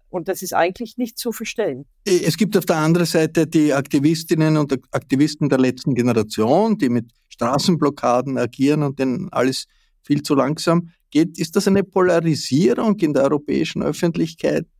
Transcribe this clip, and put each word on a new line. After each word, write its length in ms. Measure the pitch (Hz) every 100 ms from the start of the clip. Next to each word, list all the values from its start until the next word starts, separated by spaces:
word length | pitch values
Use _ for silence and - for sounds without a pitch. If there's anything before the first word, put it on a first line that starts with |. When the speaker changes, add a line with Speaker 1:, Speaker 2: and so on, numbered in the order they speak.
| _
Speaker 1:
und 180 | 185 165
das 140 | 190
ist 120 | 185
eigentlich 440 | - 170 190 226 -
nicht 200 | 247 -
zu 140 | 240
verstehen. 540 | 220 226 - 196 131 - _
Speaker 2:
Es 320 | - 175 165 -
gibt 220 | 214 196
auf 80 | 160
der 100 | 165
anderen 320 | 156 175 165
Seite 400 | 165 160 165 156
die 260 | 160 151
Aktivistinnen 840 | 139 139 147 143 165 - 165 156 156
und 160 | 147 131 _
Aktivisten 560 | 139 - 131 151 151 143
der 120 | 131
letzten 360 | 127 123 160 123
Generation, 840 | 120 113 107 - 110 160 226 214
die 120 | 131
mit 160 | 117 117 _ _
Straßenblockaden 1080 | - 117 143 - 160 143 143 131 123 127 127
agieren 460 | 123 131 139 151
und 160 | 147 139
denen 300 | 131 117 -
alles 360 | - 127 135 - _ _ _
viel 180 | - 143
zu 120 | - 139
langsam 540 | 127 160 - 170 170 _ _
geht. 280 | 147 170 165
Ist 160 | 165 202
das 120 | 196
eine 160 | 196
Polarisierung 1160 | 196 196 180 170 165 139 - 135 214 247 233 208
in 140 | 156
der 100 | 143
europäischen 580 | 139 147 147 139 160 156
Öffentlichkeit, 840 | 143 151 175 165 165 - 156 151 170 _